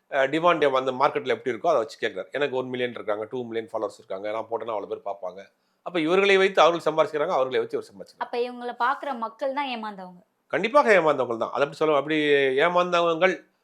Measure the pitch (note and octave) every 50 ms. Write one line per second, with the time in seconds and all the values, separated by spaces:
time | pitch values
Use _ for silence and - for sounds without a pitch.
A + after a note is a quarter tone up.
0 | _ _ D3 C#3 C3+ C3+ D3 D#3+ E3 F3 E3+ D#3 D3 C#3+ C3 C3 C3 C3 B2+ B2+
1 | C#3 D3+ D3 D3 B2+ C3 A#2 A2+ - C3+ A#2 G#2+ - E3+ D#3+ B2 A2 - - -
2 | B2 A2 F#2+ F#2 F#2+ - - C3+ D3 C3+ B2 B2+ B2+ B2+ B2+ B2 B2 B2 A2+ A2
3 | G2 G#2 G#2 G#2 G#2+ G#2+ - B2+ B2 A2+ A2+ A2+ A2+ A2 - A2 A2 G2 - -
4 | - _ G2 F#2+ G2+ G#2+ G#2+ A2+ A2 G2+ A2+ A2 A2 A#2 A2+ G2+ G2 F#2 A2 G#2
5 | - G2+ G2 - - F2+ F2+ F#2+ F#2+ - _ _ _ _ _ _ _ F3+ F3 F3
6 | D#3 D#3 F3 F#3+ G3 G3+ G3 F#3+ F#3+ G3+ F#3+ F#3+ D#3 D#3+ E3+ E3 D3+ D#3 D3+ D#3
7 | D#3 D3 D3+ D3 D3 F3 F#3 C#3 C3 C3 B2+ A2+ A#2 A2+ - B2 G#2 - G2 F#2+
8 | F2+ - - _ A#3+ - - A#3+ A#3+ B3 B3 B3 A#3+ A#3+ A#3 A#3 A#3 B3+ C#4 C#4
9 | - C#4 C4 A#3 A3+ A3 - - C#4+ C4+ C4 C#4 C#4+ C4+ B3 A3+ A3 G#3+ G#3 F#3+
10 | F#3 F3+ F3+ F3+ _ _ _ _ _ _ - D3 F#3 A3 A#3+ D4 B3+ A#3 G#3 F#3
11 | D#3+ D#3 C#3+ C3+ B2 A#2+ A#2 A2+ A#2 G2+ - A#2 C#3+ D3+ D#3+ - D#3 D#3 D3+ C#3
12 | C3+ D3+ D#3 D#3 D3+ D3 D3 C#3 C#3 C3+ C3 C3+ D#3+ F3 F3 F3 F3 F3+ F3 E3+
13 | E3+ E3+ E3 D#3+ F3 F#3 F3 - - _ _ _